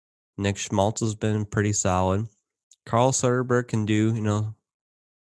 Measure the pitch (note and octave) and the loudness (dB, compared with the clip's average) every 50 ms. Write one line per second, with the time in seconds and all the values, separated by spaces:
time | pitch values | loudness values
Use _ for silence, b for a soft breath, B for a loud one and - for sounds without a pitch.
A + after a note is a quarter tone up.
0 | _ _ _ _ _ _ _ - G2+ G2+ G2 - - - G#2+ G2+ F#2+ G#2 A2 - | _ _ _ _ _ _ _ -4 -2 -2 -2 -2 -4 -4 0 2 2 2 0 -2
1 | A2+ A2 G#2 G#2+ - A2 G#2+ G#2+ G#2+ - - A2 G#2 G#2 G#2 - - G2 F2+ F#2 | -4 -4 -4 -2 -2 -2 0 -2 -2 -2 -2 0 0 0 0 0 0 0 2 2
2 | F#2 F#2 F#2+ G2+ A2+ A2+ _ _ _ _ _ _ _ _ _ _ - - - A2+ | 2 2 0 0 -2 -6 _ _ _ _ _ _ _ _ _ _ -8 -2 2 2
3 | B2 C3+ C3+ - - B2+ B2 B2+ B2+ B2+ B2 B2 A#2+ A#2+ - A2+ G#2+ G#2 A2 G#2+ | 2 2 2 0 0 0 0 0 0 0 0 0 0 0 -2 -2 0 2 2 2
4 | A2 A2 A2+ A#2 G#2+ G#2+ G#2 G#2+ G#2+ A2 A2 _ _ _ _ _ _ _ _ _ | 2 2 0 0 0 0 0 0 -2 -4 -8 _ _ _ _ _ _ _ _ _
5 | _ _ _ _ | _ _ _ _